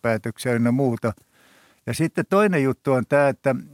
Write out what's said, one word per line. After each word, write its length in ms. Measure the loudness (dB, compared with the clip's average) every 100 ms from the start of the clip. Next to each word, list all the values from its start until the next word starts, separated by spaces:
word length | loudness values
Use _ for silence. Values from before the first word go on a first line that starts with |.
päätöksiä 520 | -2 -2 -4 -8 -2
ynnä 180 | 0 0
muuta. 420 | 0 0 -2 -4 -6 _ _ _ _ _ _ -10
Ja 80 |
sitten 320 | -4 -4 -4 -2
toinen 340 | 0 2 2
juttu 280 | 0 0 0
on 140 | 0 2
tää, 200 | 2 2
että 260 | 0 -2 -2 -6